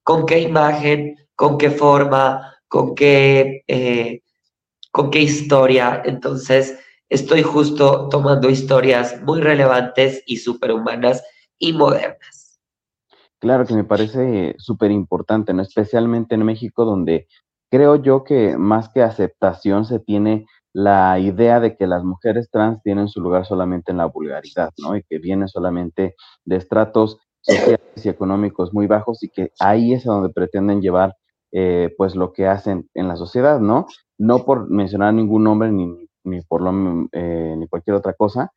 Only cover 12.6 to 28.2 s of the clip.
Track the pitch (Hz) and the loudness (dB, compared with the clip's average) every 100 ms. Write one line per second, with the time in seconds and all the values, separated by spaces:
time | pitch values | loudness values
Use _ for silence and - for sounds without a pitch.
12.6 | _ _ _ _ _ _ _ _ 113 131 | _ _ _ _ _ _ _ _ 0 0
13.6 | 123 110 107 104 110 127 127 107 82 - | 2 0 0 0 0 -2 -2 -2 -4 -6
14.6 | - 110 104 104 87 85 - 110 104 92 | -8 -2 0 0 -2 -6 -2 -2 -2 -4
15.6 | 101 - 104 120 117 117 113 113 107 110 | -2 -4 -2 0 0 -2 -2 -2 -2 -4
16.6 | 117 - 113 98 80 82 - _ _ _ | -8 -2 -2 0 0 -2 -4 _ _ _
17.6 | _ 127 147 147 135 135 135 139 104 65 | _ 4 4 4 4 0 2 0 2 0
18.6 | 98 110 107 131 117 107 92 _ 95 85 | 0 0 0 0 0 0 -4 _ -2 -2
19.6 | 101 101 110 117 110 104 107 110 110 _ | -2 -2 -2 -6 -2 0 0 -2 -6 _
20.6 | _ 95 101 98 92 92 95 92 117 120 | _ -2 2 4 4 2 0 2 4 4
21.6 | 117 113 92 90 92 90 117 110 117 110 | 2 -2 -2 -2 -4 -4 -4 -4 -4 -2
22.6 | 110 110 104 101 101 101 87 90 90 92 | -2 -2 -4 -4 -4 -6 -2 -2 -2 -4
23.6 | 90 87 82 90 80 - 76 71 - 90 | -2 -4 -6 -4 -4 -6 -10 -10 -10 -6
24.6 | 80 - 73 101 - 78 85 95 95 95 | -6 -8 -8 -8 -8 -10 -4 -4 -4 -6
25.6 | 90 87 87 - 95 - - _ - 92 | -6 -6 -8 -6 -6 -8 -20 _ -6 -6
26.6 | - 110 107 113 110 107 _ _ - 101 | -2 -2 0 0 0 -4 _ _ -2 2
27.6 | - 117 _ - 107 - | 2 0 _ -8 -8 -4